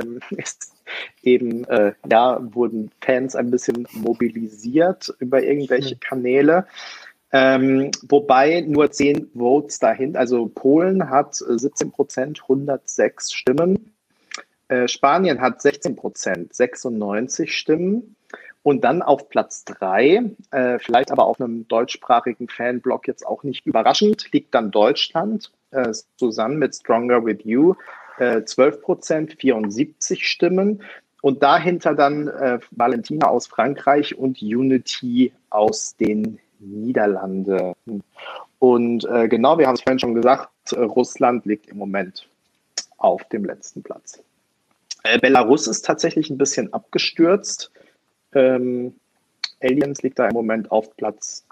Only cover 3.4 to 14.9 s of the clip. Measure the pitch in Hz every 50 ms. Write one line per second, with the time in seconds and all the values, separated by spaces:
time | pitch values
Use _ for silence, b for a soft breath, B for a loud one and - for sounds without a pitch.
3.4 | 123 120 123 123 - - 120 120 120 - - 113 107 113 117 - 123 117 113 113
4.4 | 113 107 107 104 107 117 127 156 170 180 190 - - - - - 131 123 127 135
5.4 | - - 143 147 143 131 127 123 139 135 123 123 - - - 131 123 123 127 135
6.4 | 143 147 160 180 190 B B B B B B B B B B B _ _ - 135
7.4 | 131 131 135 131 131 135 135 135 135 143 - - - - 143 143 143 - 135 127
8.4 | 139 151 165 175 165 151 147 143 151 139 - - 143 143 143 156 156 - - 120
9.4 | 120 120 131 147 147 147 - - - 113 113 - 131 139 - - 123 120 123 120
10.4 | 117 107 - - - 131 139 156 175 185 190 190 180 139 131 135 147 - - -
11.4 | - - 123 113 123 139 - - - - - - 139 - - - 131 147 151 -
12.4 | - - 135 135 143 143 135 131 _ - - - 110 104 - - - - - -
13.4 | - - 131 147 170 180 190 202 - _ _ _ _ _ B B B B B B
14.4 | B B B B _ - 131 123 123 123